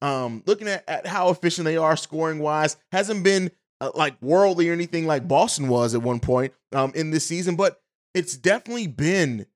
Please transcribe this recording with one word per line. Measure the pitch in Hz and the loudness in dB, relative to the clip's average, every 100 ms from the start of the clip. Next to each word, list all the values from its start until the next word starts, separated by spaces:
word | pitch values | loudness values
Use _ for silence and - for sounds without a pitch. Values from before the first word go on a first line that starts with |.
um, | 143 135 123 113 - | -4 -4 -4 -4 -2
looking | 208 214 | -2 -2
at, | 190 - | -6 -6
at | 156 185 | -8 -4
how | 190 180 | 0 0
efficient | 175 170 170 160 | 2 0 -2 -2
they | 160 | 0
are | 156 160 | 2 0
scoring-wise, | - 156 160 156 151 151 156 - _ | -2 -4 -4 -2 -2 0 0 -2 _
hasn't | 185 196 208 | -2 -2 0
been, | 185 196 185 - _ - | 2 2 0 -6 _ -10
uh, | 131 - | -6 -2
like, | 151 - | -2 -2
worldly | 127 175 202 175 170 | 2 6 6 4 2
or | |
anything | 170 175 170 160 | 0 -2 -2 0
like | 147 143 | 0 2
Boston | 139 220 - 135 | 2 2 0 0
was | 120 120 | 2 2
at | 117 | 0
one | 120 120 | -2 -2
point, | - 127 131 - _ | 0 0 0 -6 _
um, | 135 135 143 | -2 -2 -2
in | 160 | -2
this | 156 - | -2 -2
season, | 170 180 170 | -4 -2 0
but | 190 - _ _ _ | 0 -2 _ _ _
it's | 185 175 131 | -6 -4 -2
definitely | 175 214 226 240 196 | 0 0 -2 -6 -6
been | 135 151 190 151 113 95 | -2 0 2 0 -2 -10